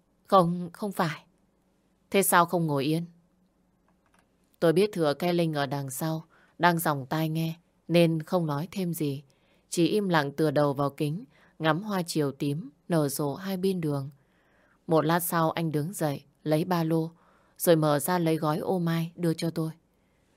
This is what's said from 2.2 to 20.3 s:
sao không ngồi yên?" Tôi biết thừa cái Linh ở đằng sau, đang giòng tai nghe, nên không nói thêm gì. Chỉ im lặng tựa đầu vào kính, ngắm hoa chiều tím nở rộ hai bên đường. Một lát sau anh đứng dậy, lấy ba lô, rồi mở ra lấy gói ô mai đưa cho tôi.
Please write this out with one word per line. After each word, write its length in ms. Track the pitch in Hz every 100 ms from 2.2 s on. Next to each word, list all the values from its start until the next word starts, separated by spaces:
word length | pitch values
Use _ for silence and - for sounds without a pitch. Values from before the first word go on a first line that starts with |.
sao 240 | 190 185 170
không 200 | 180 160
ngồi 180 | 143
yên?" 200 | 139 156 170 _ _ _ _ _ _ _ _ _ _ _ _ _ _ _
Tôi 120 | 170
biết 180 | 160 208
thừa 220 | 185 156
cái 200 | 143 175
Linh 200 | 175 170
ở 120 | 151 139
đằng 240 | 143 135
sau, 340 | 131 160 160 - _ _ -
đang 200 | 170 170
giòng 280 | 170 143 127
tai 220 | 156 160
nghe, 300 | 156 160 165 _ _ -
nên 340 | 170 170 160
không 240 | 156 185 160
nói 220 | 143 175
thêm 240 | 202 180
gì. 280 | 165 147 135 - _ _ _ _
Chỉ 180 | - 170
im 200 | 214 196
lặng 240 | 165 139
tựa 180 | 139 156
đầu 240 | 143 147
vào 160 | 135 143
kính, 340 | 139 151 165 262 _ _ -
ngắm 240 | 160 156
hoa 200 | 214 190 170
chiều 260 | 156 143
tím 380 | 135 143 143 262 - -
nở 200 | 170 147
rộ 260 | 139 147
hai 220 | 139 190 190
bên 240 | 190 185
đường. 300 | 160 143 139 - _ _ _ _ _ _ -
Một 180 | 160
lát 160 | 151 170
sau 300 | 170 170 160
anh 220 | - 165
đứng 200 | 147 151
dậy, 320 | - 156 139 - _
lấy 220 | 151 156
ba 200 | 180 175
lô, 260 | 160 165 160 - _ _ _ -
rồi 180 | - 165
mở 220 | 151 147
ra 200 | - 180
lấy 180 | 165 160
gói 220 | 156 156
ô 200 | - 190
mai 340 | 170 165 165 -
đưa 180 | 170
cho 160 | 160 165
tôi. 200 | 165 160 160 _ _ _ _ _